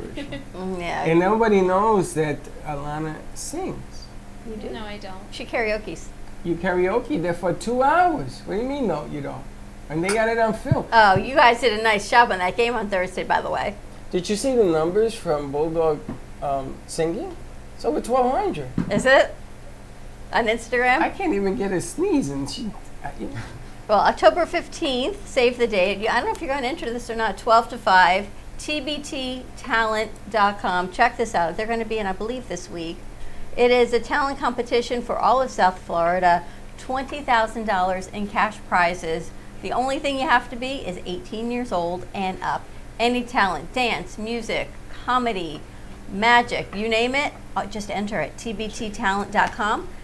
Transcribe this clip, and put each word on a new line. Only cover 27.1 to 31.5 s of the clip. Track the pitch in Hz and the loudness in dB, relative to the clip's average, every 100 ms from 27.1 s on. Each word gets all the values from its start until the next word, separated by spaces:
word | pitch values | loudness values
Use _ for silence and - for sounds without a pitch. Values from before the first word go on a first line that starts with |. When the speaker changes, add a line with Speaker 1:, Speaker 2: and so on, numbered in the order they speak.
Speaker 3:
not, | 226 220 190 | -2 -2 0
twelve | 247 226 240 | 4 4 4
to | 247 | -2
five, | - 185 175 190 202 - - - | 6 8 8 6 0 -10 -12 -10
T | - 302 | -4 -4
B | 277 294 | -4 -6
T | - 294 254 254 247 - | -6 -6 -6 -8 -10 -10
talent | - 226 220 214 220 - - | -2 0 2 0 -4 -8 -2
dot | 214 202 208 | 2 2 2
com. | 202 180 185 | 0 0 0
Check | - 240 247 | 2 2 2
this | 226 190 | -2 0
out. | 165 | 0